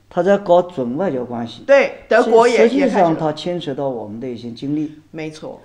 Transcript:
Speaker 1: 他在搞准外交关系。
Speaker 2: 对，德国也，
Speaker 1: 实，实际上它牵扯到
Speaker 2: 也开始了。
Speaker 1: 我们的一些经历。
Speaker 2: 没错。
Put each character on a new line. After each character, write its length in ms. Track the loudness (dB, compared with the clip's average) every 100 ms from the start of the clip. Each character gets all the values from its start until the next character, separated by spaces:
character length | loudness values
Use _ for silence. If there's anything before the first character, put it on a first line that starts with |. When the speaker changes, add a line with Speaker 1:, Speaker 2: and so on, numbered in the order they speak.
| _
Speaker 1:
他 140 | -2
在 140 | 2 2
搞 240 | 4 2
准 360 | 2 -4 -6 -4
外 140 | -4
交 120 | -4
关 240 | -6 -8 -10
系。 160 | -10 2
Speaker 2:
对， 400 | 2 2 -4 0
德 160 | 2
国 240 | 4 4 6
也， 100 | 4
Speaker 1:
实， 60 |
实 60 | 4
际 200 | 4 0
上 260 | 2 2 2
它 160 | -2
牵 260 | -4 -6 -6
扯 140 | -6
到 160 | -6 -6
Speaker 2:
也 0 |
开 40 |
始 40 | -6
了。 60 |
Speaker 1:
我 40 | -8
们 120 | -10
的 80 | -10
一 100 | -12
些 140 | -12
经 240 | -10 -6 -4
历。 240 | -6 -10 _
Speaker 2:
没 180 | -12 -12
错。 320 | -12 -16 -16